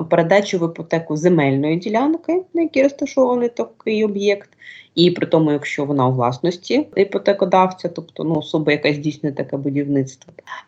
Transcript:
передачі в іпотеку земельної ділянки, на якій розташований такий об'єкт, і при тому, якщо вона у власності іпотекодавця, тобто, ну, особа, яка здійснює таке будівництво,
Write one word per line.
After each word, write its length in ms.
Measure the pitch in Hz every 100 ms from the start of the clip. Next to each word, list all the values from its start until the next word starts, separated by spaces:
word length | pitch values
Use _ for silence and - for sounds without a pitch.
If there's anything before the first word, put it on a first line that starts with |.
| 160
передачі 460 | - 165 196 208 185
в 80 |
іпотеку 520 | 165 165 165 165 165 151
земельної 600 | 175 170 139 135 151 165
ділянки, 640 | 214 220 285 330 320 349 370
на 80 | 339
якій 200 | 320 269
розташований 640 | 277 - 277 - 247 247 240
такий 560 | 233 233 _ - 214
об'єкт, 460 | 214 202 202 202 - _ - - -
і 160 | - 175
при 160 | 175 160
тому, 260 | 165 156
якщо 320 | 147 - -
вона 240 | 143 143 127
у 40 |
власності 760 | 131 120 131 170 175 - 240 302 -
іпотекодавця, 920 | 202 190 196 202 185 185 185 185 175
тобто, 360 | 170 160 -
ну, 100 | 156
особа, 380 | 156 151 165 151
яка 200 | 147 147
здійснює 400 | 147 151 147 151
таке 240 | 135 139 139
будівництво, 760 | 139 139 143 139 131 - _ - - -